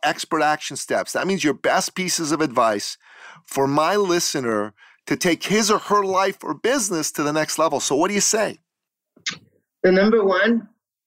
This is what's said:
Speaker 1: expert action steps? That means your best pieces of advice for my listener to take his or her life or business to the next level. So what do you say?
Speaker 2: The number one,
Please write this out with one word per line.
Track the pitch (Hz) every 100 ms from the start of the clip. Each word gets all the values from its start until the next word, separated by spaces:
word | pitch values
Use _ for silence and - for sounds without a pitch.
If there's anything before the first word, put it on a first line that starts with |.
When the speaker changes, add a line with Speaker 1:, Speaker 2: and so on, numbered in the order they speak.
Speaker 1:
expert | 151 - - 156
action | 151 151 - 139
steps? | - 110 92
That | 120 160
means | 190
your | 143
best | 135 139 175 -
pieces | - 180 - 151
of | 156
advice | 156 120 113 104 - - _ - - -
for | - 139 139
my | 147 160 208
listener | 190 170 - 151 120 107 104 _ - _ -
to | 143
take | 180 160
his | - 208 214
or | 202
her | - 208
life | 196 185 196 -
or | -
business | 147 220 277 208 165 147
to | -
the | 147
next | 151 151 -
level. | 160 135
So | - 139
what | 185
do |
you | 202
say? | - 214 190 101 _ _ _ _ _ _ - - _ _ _ _
Speaker 2:
The | 185
number | 190 214 226
one, | 196 185 214 233 - _ _ _